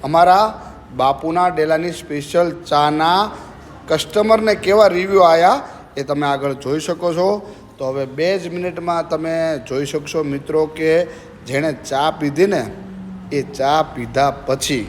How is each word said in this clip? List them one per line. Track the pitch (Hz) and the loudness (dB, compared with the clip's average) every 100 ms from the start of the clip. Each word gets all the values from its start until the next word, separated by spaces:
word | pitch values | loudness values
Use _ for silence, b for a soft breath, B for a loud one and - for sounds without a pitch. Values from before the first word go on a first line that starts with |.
અમારા | 139 165 175 190 220 - B B - 127 | 2 6 6 6 4 -2 B B -12 0
બાપુના | 131 139 160 170 180 | 0 0 -2 0 0
ડેલાની | 156 156 160 175 | 0 0 0 -2
સ્પેશિયલ | - - 147 139 170 175 170 - | -8 -8 -8 -2 0 0 -2 0
ચાના | 147 147 151 160 185 214 B B B B B - | 2 2 2 2 2 0 B B B B B -4
કસ્ટમરને | 156 - 208 214 220 220 | -2 0 0 4 4 4
કેવા | 202 180 208 208 | 0 4 6 6
રિવ્યૂ | 180 190 196 | 4 2 6
આયા | 175 165 175 285 B B B 139 | 8 8 6 4 B B B -10
એ | |
તમે | 139 143 147 | -4 -2 0
આગળ | 139 139 127 | 0 -2 -4
જોઈ | 127 151 | -4 -4
શકો | 151 156 175 | -4 -4 -2
છો. | 165 190 208 B B B - | 0 0 -2 B B B -8
તો | |
હવે | 131 135 131 | -6 -4 -6
બે | 131 170 196 | -2 -2 -2
જ | 170 | -4
મિનિટમાં | 175 180 165 170 170 160 | -6 -6 -6 -4 -4 -2
તમે | 156 165 165 160 147 117 | -4 -2 -2 -2 -4 -4
જોઈ | 131 143 | -4 -4
શકશો | 151 147 165 | -6 -4 -4
મિત્રો | 151 139 139 156 156 | -4 -6 -2 0 0
કે | 156 160 165 180 B B - - | -2 2 2 0 B B -18 -6
જેણે | 139 156 131 - | -2 -2 -4 -4
ચા | 135 151 | 0 0
પીધી | 156 143 139 196 | 0 -4 0 2
ને | 165 110 95 - - - - - | 0 -4 -12 -16 -16 -14 -14 -6
એ | 143 | -6
ચા | 131 - 135 156 | -6 -2 2 2
પીધા | 151 127 117 127 139 139 - | 0 -6 -4 0 0 -2 -4
પછી | 139 - 131 | -4 -2 -4